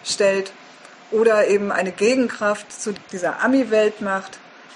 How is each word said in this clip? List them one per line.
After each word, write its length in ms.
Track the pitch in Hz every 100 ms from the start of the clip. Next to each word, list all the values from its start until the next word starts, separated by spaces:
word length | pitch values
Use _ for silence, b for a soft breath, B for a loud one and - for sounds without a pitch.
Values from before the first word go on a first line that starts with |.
| -
stellt 460 | - 196 196 190 - B B B B -
oder 380 | 220 226 214 185
eben 240 | 202 202
eine 200 | - 190
Gegenkraft 880 | 180 202 262 233 - 208 208 - -
zu 140 | - 202 -
dieser 300 | 190 175 -
Ami-Welt 600 | 226 269 233 214 214 214
macht. 360 | 202 196 196 - - - -